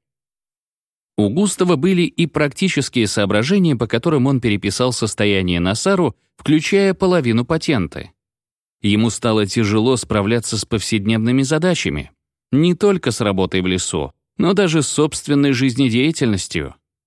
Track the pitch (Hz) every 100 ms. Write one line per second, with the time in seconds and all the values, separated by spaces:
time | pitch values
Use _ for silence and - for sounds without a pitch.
0 | _ _ _ _ _ _ _ _ _ _
1 | _ - 104 143 208 - 180 151 175 180
2 | 170 - 165 147 147 - 165 - 131 123
3 | 107 - 98 104 131 202 175 123 117 143
4 | 175 151 131 135 117 101 101 - 127 120
5 | 110 - 104 98 90 87 90 110 196 196
6 | 151 - _ _ - 156 - 196 196 185
7 | 190 180 123 113 123 160 - 131 80 -
8 | - _ _ _ _ _ _ _ 104 104
9 | 113 - 117 110 98 117 104 107 117 123
10 | - 110 101 117 - 104 - 110 - 110
11 | 101 113 113 131 131 156 180 170 - 71
12 | 69 _ _ _ - 135 170 175 202 185
13 | 131 - 107 98 92 92 92 90 - 85
14 | 71 - _ - 175 202 190 160 131 -
15 | 151 - - 147 143 123 135 117 135 117
16 | 147 156 123 98 - 82 69 - _ _